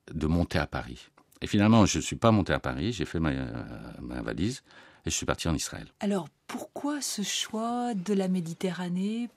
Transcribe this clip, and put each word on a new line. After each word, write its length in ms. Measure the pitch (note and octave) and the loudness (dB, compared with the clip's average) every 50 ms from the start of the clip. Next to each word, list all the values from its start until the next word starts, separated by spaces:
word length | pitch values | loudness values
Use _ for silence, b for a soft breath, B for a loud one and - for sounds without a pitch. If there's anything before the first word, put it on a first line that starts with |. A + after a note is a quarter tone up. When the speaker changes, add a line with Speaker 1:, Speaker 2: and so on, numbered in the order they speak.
| _ - - | _ -10 -6
Speaker 1:
de 120 | D#2+ D#2+ D2+ | -2 0 2
monter 320 | D#2+ E2+ E2 - - D#2+ | 4 2 2 2 0 0
à 80 | D2 - | 0 -2
Paris. 400 | - C2 A#1 A#1+ B1 - - - _ _ _ _ - - | -4 -6 -8 -8 -12 -16 -18 -20 _ _ _ _ -10 -8
Et 40 | - | -4
finalement, 400 | - - G#2 G2+ A2 A2+ A2+ G2 | 0 4 6 6 8 8 8 8
je 100 | - - | 6 4
ne 60 | D#2+ | 2
suis 140 | - - - | -2 -2 0
pas 140 | - - A#2 | 4 6 6
monté 220 | A2 G2+ D#2+ - | 6 6 4 2
à 80 | D2 C2+ | 0 0
Paris, 320 | - C2 B1+ C2 D#2 A2+ | 0 -2 -2 -2 -2 -2
j'ai 140 | A#2+ F#2 D2 | -2 -2 -4
fait 120 | - - E2+ | -2 -2 0
ma, 120 | E2 D2+ | 0 0
euh, 340 | C2+ C2+ C2 A#1+ A#1 A#1 A#1+ A#1 A#1 A1 A1+ A#1+ A#1 - | 0 0 -4 -6 -6 -8 -10 -10 -12 -12 -14 -14 -14 -12
ma 180 | D2+ B1+ B1 B1 | -12 -10 -8 -8
valise 420 | A1+ A1+ - - F2+ A2 C3+ - B B B B B B B B - | -6 -6 -2 -2 -2 -2 -2 -4 B B B B B B B B -6
et 40 | - | -4
je 40 | - | -4
suis 100 | - - | -2 0
parti 240 | - - - - E2 | 0 -2 0 0 0
en 60 | D#2+ | 0
Israël. 320 | - - - - - - - _ - | 0 -2 -4 -8 -10 -12 -14 _ -6
Speaker 2:
Alors, 280 | - G3+ G3+ F#3+ D#3+ C#3 - _ _ | -2 -2 0 -2 -2 -6 -12 _ _
pourquoi 540 | - - A#3+ - - - - - C#4+ D4 C#4+ | -10 -10 -10 -10 -10 -10 -6 -4 -4 -4 -4
ce 220 | B3 - - A3 | -4 -4 -4 -4
choix 720 | G3 - - - - - - A3 A3+ A#3 A#3+ A#3+ B3 A#3+ A#3 | -4 -4 -4 -4 -4 -4 -4 -4 -2 -2 -2 -2 -2 -2 -2
de 180 | F#3+ F3 G#3 | -2 -2 0
la 160 | G#3 G3 F#3+ F#3 | 2 2 2 2
Méditerranée ? 1040 | F#3 F#3 E3 E3 E3 - - F#3 E3+ E3+ F#3 F3+ F3 F3+ F#3+ G#3 A3 A#3 A#3+ A#3 - | 2 0 0 -4 -4 -4 -4 -4 -2 -2 -4 -2 -2 -2 0 -2 -2 -2 -4 -6 -8